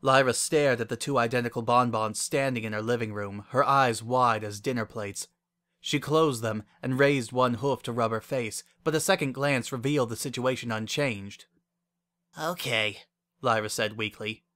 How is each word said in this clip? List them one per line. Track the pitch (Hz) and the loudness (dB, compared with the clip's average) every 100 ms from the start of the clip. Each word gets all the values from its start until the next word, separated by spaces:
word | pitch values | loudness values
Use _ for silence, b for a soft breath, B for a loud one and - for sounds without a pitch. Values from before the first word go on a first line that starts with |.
Lyra | 135 135 131 | 4 4 4
stared | 117 - 160 143 120 | 2 2 2 4 2
at | 113 | -2
the | 120 | -4
two | - 139 | -2 0
identical | 117 123 120 120 | 2 0 -2 -4
bonbons | 113 123 123 113 107 107 | 2 4 4 0 -2 -4
standing | - 143 135 123 | -2 0 0 -2
in | 110 | -4
her | 107 | -4
living | 110 120 113 | -2 -2 -2
room, | 104 101 101 104 | -6 -6 -8 -4
her | 123 | 0
eyes | 131 139 131 110 | 4 6 4 2
wide | 113 127 123 110 | 0 2 4 2
as | 107 101 | -2 -6
dinner | 104 123 | -4 -2
plates. | 107 - 104 98 - _ _ _ _ _ | -4 -6 -8 -8 -12 _ _ _ _ _
She | - 151 | -4 -4
closed | 139 151 160 123 | 0 2 2 2
them | 113 110 - b | -4 -4 -8 b
and | 131 127 | -4 4
raised | 139 143 113 | 4 4 0
one | 123 127 | 2 2
hoof | 120 135 131 | 2 -2 -2
to | - | -4
rub | 120 113 | -2 0
her | 110 | -2
face, | - 135 117 - - b | -4 -4 -4 -8 -14 b
but | - 156 | -2 0
a | |
second | - 190 143 | 2 2 0
glance | 131 143 135 113 | -2 0 0 -2
revealed | 131 120 147 120 | -4 0 2 0
the | 113 | -2
situation | 143 123 127 127 117 | -6 -2 -2 -2 -4
unchanged. | 113 107 - 143 104 98 - - _ _ _ _ _ _ _ _ - | -6 -4 -2 -2 -2 -8 -14 -20 _ _ _ _ _ _ _ _ -8
Okay, | 156 175 139 117 107 98 - _ _ _ | -6 -4 -2 0 0 -4 -18 _ _ _
Lyra | 131 110 107 | 0 0 0
said | - 110 107 | -2 -2 -2
weakly. | 107 - 107 110 _ | -6 -6 -10 -10 _